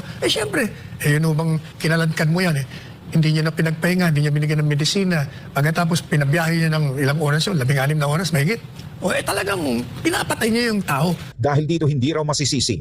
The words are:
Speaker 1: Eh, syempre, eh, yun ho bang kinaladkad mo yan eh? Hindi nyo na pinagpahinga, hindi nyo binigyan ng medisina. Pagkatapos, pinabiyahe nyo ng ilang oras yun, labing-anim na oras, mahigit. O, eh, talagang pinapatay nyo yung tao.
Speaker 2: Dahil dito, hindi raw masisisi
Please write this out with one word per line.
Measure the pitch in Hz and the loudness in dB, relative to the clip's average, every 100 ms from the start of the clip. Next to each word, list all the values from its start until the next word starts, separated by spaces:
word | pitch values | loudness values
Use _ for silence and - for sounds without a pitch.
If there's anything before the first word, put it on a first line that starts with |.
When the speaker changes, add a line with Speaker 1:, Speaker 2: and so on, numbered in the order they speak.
| - - | -6 -4
Speaker 1:
Eh, | - | -2
syempre, | 440 427 311 214 - - - | -2 -2 -2 -2 -6 -14 -4
eh, | 147 147 | 0 2
yun | 160 | 2
ho | |
bang | 156 165 156 - - | 0 0 -2 -4 -4
kinaladkad | 156 160 165 160 156 | 0 2 0 0 2
mo | 170 | 2
yan | 185 143 | 2 0
eh? | 131 - - - - | -4 -12 -16 -18 -2
Hindi | 165 156 156 | 2 4 2
nyo | |
na | 160 | 0
pinagpahinga, | 160 160 160 175 185 175 | 0 -2 0 0 2 2
hindi | 147 | 2
nyo | 151 | 2
binigyan | 147 151 156 | 2 2 2
ng | 147 | 2
medisina. | 147 156 202 185 165 135 - - | 2 0 0 2 0 -2 -8 -6
Pagkatapos, | 139 147 165 170 175 - | 0 2 2 0 0 0
pinabiyahe | 160 139 165 160 165 | 0 2 2 2 2
nyo | 160 | 2
ng | 156 147 131 | 2 0 0
ilang | 135 151 | 0 2
oras | 143 151 | 2 2
yun, | 208 170 | 0 0
labing-anim | 127 139 139 151 | 2 2 2 2
na | 143 | 0
oras, | 156 185 | 0 0
mahigit. | 147 151 233 - - - - | 2 2 -2 -8 -16 -16 -6
O, | - | -2
eh, | 277 | -2
talagang | - 403 392 381 285 240 247 - | -2 -2 -2 -2 0 -2 -4 -4
pinapatay | 330 349 - - 226 | -2 -2 -2 -2 0
nyo | 226 240 | 2 2
yung | 208 | 0
tao. | - 139 175 170 - - | 0 0 0 -2 -6 -2
Speaker 2:
Dahil | 139 143 151 | 2 2 2
dito, | 165 | 0
hindi | 147 147 135 | 2 2 0
raw | 156 | 0
masisisi | 151 139 135 123 - 85 | -2 -2 0 0 0 -2